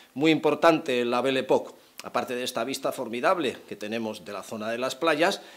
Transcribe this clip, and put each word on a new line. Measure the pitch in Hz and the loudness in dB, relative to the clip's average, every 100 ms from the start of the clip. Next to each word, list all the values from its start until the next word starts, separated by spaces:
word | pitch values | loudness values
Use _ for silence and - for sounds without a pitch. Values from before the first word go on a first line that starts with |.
| - | -14
muy | 127 156 | 0 4
importante | 151 151 147 170 156 - 123 | 4 4 4 6 4 2 0
en | 120 | 2
la | 123 | 2
Belle | 131 131 | 2 0
Époque. | 120 127 - - - - | 2 2 0 -18 -20 -16
Aparte | - 123 120 123 | -6 -4 -4 -4
de | |
esta | 127 123 | -4 -4
vista | 120 135 143 | -4 -4 -4
formidable | - 120 117 147 185 135 95 - | -4 -6 -2 0 2 0 -4 -10
que | |
tenemos | 107 104 113 110 107 | -10 -6 -4 -4 -8
de | 107 | -10
la | 101 | -12
zona | - 113 110 | -10 -8 -6
de | 117 | -4
las | 110 | -4
playas, | - 165 151 170 202 - | -2 0 2 2 0 -8